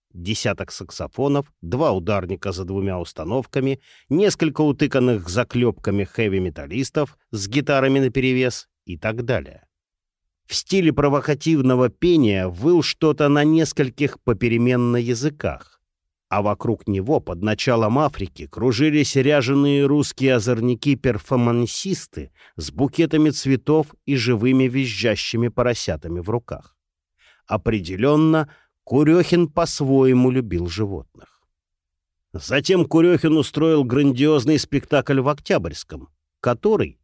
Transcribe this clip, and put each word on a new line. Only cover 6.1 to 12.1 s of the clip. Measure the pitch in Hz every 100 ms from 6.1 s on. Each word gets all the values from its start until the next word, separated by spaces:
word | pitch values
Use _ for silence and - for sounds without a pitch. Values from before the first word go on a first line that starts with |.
| - 110 95 90 76 71 175 135 151 143 _ _
с | 110 101
гитарами | 131 147 135 135 135
наперевес | 131 131 127 127 127 - - _ -
и | 85
так | 107 113
далее. | 123 110 67 - _ _ _ _ _ _ _ _ -
В | -
стиле | - 196 165
провокативного | 147 147 143 131 143 165 156 131 127 123
пения | - 175